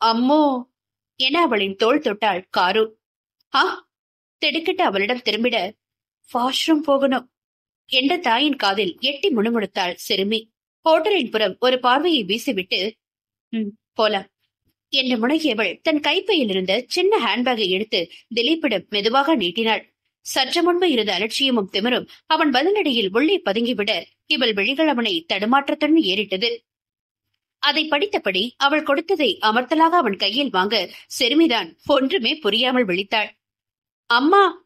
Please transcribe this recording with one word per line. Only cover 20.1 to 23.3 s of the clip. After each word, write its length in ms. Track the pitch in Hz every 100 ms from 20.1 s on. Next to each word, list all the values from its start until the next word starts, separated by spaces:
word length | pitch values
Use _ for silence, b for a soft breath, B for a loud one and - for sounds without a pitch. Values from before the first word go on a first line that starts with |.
| _
சற்று 420 | - 294 269 339
முன்பு 280 | 339 349 359
இருந்த 220 | 247 208
அலட்சியமும் 580 | 180 214 - 269 233 196
திமிரும் 360 | 208 233 233 - B _
அவன் 260 | 311 311
பதிலடியில் 560 | 247 330 415 302 233 190
உள்ளே 300 | 214 311